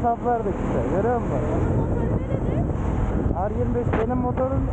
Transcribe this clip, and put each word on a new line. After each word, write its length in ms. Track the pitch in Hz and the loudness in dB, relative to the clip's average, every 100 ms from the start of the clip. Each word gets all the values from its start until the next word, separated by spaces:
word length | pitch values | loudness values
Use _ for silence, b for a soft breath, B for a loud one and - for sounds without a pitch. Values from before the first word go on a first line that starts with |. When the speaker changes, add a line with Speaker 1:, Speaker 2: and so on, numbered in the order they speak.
Speaker 1:
saflardık 520 | 247 226 240 233 202 - - | 0 0 0 0 0 -2 0
işte. 300 | - - 175 | 0 0 0
Görüyor 180 | 226 | 2
musun? 240 | 240 190 139 - 127 - - | 0 0 -2 0 0 2 2
Speaker 2:
Motoru 240 | - - | 0 0
ne 280 | - - - | 0 0 -2
dedi? 360 | - - - - - - - - - - 165 202 | -2 0 0 0 0 0 0 0 0 0 0 0
Speaker 1:
R 80 | 220 | 0
yirmi 160 | 240 | 0
beş 260 | 240 226 214 | 0 0 0
benim 180 | 226 254 | 0 0
motorun 460 | 247 247 262 269 262 | 0 0 0 0 0